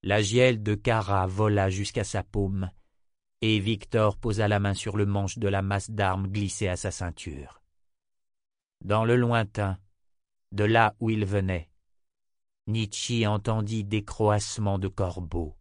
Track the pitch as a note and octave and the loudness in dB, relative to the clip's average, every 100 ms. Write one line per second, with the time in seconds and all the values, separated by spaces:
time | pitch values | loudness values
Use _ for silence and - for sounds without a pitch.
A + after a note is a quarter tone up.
0 | F#2 G#2 G#2 A#2 B2+ A#2 G#2 G#2 B2+ A2+ | 2 2 4 4 4 4 0 -2 0 0
1 | G2+ G2+ F#2 F#2 G#2+ G2+ F#2+ F#2+ G2+ - | 2 0 0 2 2 4 2 0 -4 -4
2 | G2+ G#2 - G#2 G2 F#2+ F#2 - _ _ | -4 -6 -4 -2 -2 -2 -6 -10 _ _
3 | _ _ _ _ A2 A2 G2 G#2+ - A#2 | _ _ _ _ 2 2 2 -2 -2 2
4 | G#2+ G2+ A#2+ G#2 G#2 G#2 G2+ G2 - G#2 | 2 2 -2 0 2 2 2 -2 -4 -2
5 | G2+ G2+ G2 A#2 G#2 G2 G2 G2+ F#2+ G#2+ | 0 0 -2 -2 -2 0 0 -2 -4 -2
6 | G2 F#2+ F#2+ G#2 G2+ - G2 F2+ G2+ - | 0 0 -2 -2 -4 -2 -4 -2 -6 -6
7 | F2+ D#2 - C#2 C#2+ - _ _ _ _ | -8 -8 -10 -12 -14 -20 _ _ _ _
8 | _ _ _ _ _ _ _ _ F#2+ G#2+ | _ _ _ _ _ _ _ _ -2 0
9 | A2+ B2 A#2+ A#2 G#2 - G2+ F#2+ _ _ | 4 4 4 2 0 -2 -2 -2 _ _
10 | _ _ _ _ _ G2 G#2 A2+ A2 G#2 | _ _ _ _ _ 0 4 6 4 2
11 | A2+ A2 G2 G2+ F#2+ F2+ D#2+ _ _ _ | -2 0 0 0 0 -2 -6 _ _ _
12 | _ _ _ _ _ _ - A2 G#2+ - | _ _ _ _ _ _ -4 -2 -2 -4
13 | - A#2+ G#2+ G#2+ G#2+ A2 G#2 A2 G2+ G#2+ | -2 0 2 0 0 -2 -2 -4 -2 -4
14 | G2+ - G#2+ G#2 - - G#2 G2 F#2+ - | -4 0 2 2 0 -4 -2 0 -4 -2
15 | F#2+ F2 E2+ F2 D#2 - | -4 -4 -6 -4 -6 -10